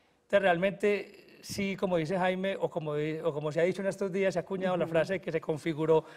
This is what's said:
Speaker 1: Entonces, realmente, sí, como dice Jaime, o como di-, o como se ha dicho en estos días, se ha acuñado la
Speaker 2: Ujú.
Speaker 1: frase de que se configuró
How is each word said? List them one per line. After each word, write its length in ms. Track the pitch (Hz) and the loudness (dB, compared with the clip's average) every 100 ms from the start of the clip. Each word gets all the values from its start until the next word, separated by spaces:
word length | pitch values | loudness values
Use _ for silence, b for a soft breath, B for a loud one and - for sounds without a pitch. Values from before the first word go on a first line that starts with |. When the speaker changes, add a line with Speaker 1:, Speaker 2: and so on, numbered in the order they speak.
| b b | b b
Speaker 1:
Entonces, 200 | _ 202 | _ 4
realmente, 960 | 190 170 196 196 208 202 - - - - | 4 4 2 2 0 0 -2 -16 -20 -20
sí, 340 | - - 196 190 | -10 -4 -2 -2
como 200 | 196 175 | 0 0
dice 200 | 156 190 | 0 0
Jaime, 400 | 185 185 190 196 | 0 0 -2 -2
o 140 | 165 | -2
como 240 | - 156 | -2 -4
di-, 240 | 147 151 156 | -2 -2 -2
o 140 | 165 | -2
como 180 | 147 151 | -2 -2
se 100 | 156 | 2
ha 40 | |
dicho 180 | 175 180 | 2 2
en 60 | 196 | -2
estos 220 | 190 196 | -2 -2
días, 220 | 180 190 | 0 0
se 40 | 170 | 0
ha 40 | |
acuñado 340 | 160 190 185 180 | -4 -2 0 0
la 80 | |
Speaker 2:
Ujú. 80 | 160 | 0
Speaker 1:
frase 220 | 165 156 | 0 0
de 60 | 190 | -2
que 120 | 185 | -4
se 80 | 156 | -4
configuró 640 | - 156 170 151 156 160 156 | -2 -4 -4 -2 4 4 2